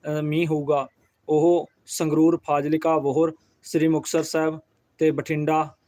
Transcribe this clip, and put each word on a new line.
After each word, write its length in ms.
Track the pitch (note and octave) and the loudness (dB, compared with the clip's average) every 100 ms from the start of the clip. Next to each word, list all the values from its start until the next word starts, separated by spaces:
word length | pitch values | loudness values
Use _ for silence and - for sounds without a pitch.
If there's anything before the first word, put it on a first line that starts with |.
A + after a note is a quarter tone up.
| D3+ | -6
ਅ, 140 | D3+ | -4
ਮੀਂਹ 260 | D3+ D#3 E3+ | -2 -2 0
ਹੋਊਗਾ, 400 | D3+ C#3+ D3 C3+ _ _ _ - | -2 0 -2 -2 _ _ _ -2
ਉਹ 400 | D3+ D#3+ F3 - _ _ | 2 4 2 0 _ _
ਸੰਗਰੂਰ, 540 | - D#3+ D3+ D#3+ E3 - | -6 -2 2 4 2 0
ਫਾਜ਼ਿਲਕਾ, 500 | C#3+ D3 D#3+ D#3+ D#3+ | -2 0 -2 0 0
ਅਬੋਹਰ, 340 | C#3 C3+ E3 D#3+ _ _ | 0 0 0 -2 _ _
ਸ੍ਰੀ 240 | - E3 D#3+ | -6 0 2
ਮੁਕਤਸਰ 360 | D#3 D#3 E3 | 0 0 -4
ਸਾਹਿਬ 360 | D3+ E3 D#3+ D#3 _ _ _ _ | -2 -2 -2 -4 _ _ _ _
ਤੇ 140 | D#3 | 0
ਬਠਿੰਡਾ 640 | C#3+ C#3 D#3 D3+ D#3 D3+ - | 0 -4 -4 0 -2 -2 -10